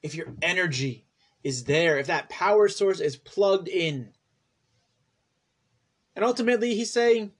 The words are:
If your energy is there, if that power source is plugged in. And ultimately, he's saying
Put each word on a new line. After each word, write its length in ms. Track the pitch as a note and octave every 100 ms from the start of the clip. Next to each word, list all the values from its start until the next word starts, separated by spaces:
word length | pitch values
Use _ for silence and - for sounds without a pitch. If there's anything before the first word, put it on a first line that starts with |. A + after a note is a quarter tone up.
If 100 | D3+
your 220 | D#3 D#3+ A#2+
energy 640 | E3 F3+ F3+ C3 C3+ A2+ _ _ _ _
is 200 | C#3+ B2+
there, 340 | B2 D3+ E3+ C#3+
if 100 | C3+
that 220 | D#3+ -
power 400 | - F#3 G#3 G3+
source 300 | G3+ G3 F3+
is 180 | D3+ C3
plugged 500 | - - G3 G3 F3
in. 460 | F#3 E3 C#3 A2 _ _ _ _ _ _ _ _ _ _ _ _ _ _ _ _ _ _ _ _ -
And 80 |
ultimately, 520 | A3+ B3 A#3 A#3+ A#3+ G#3+
he's 180 | A3+
saying 400 | A#3+ A#3 A#3 G#3 _